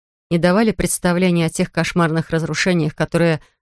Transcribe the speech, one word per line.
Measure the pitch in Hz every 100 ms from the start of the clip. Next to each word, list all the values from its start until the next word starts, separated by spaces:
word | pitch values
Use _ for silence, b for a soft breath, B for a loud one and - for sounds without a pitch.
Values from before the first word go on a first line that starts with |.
| _ _ _
не | 170
давали | 180 196 226
представления | - 180 - 180 175 185 170 160
о |
тех | - 180
кошмарных | 170 - 180 165 165 -
разрушениях, | 160 156 151 190 175 151
которые | - 156 170 165 151 b b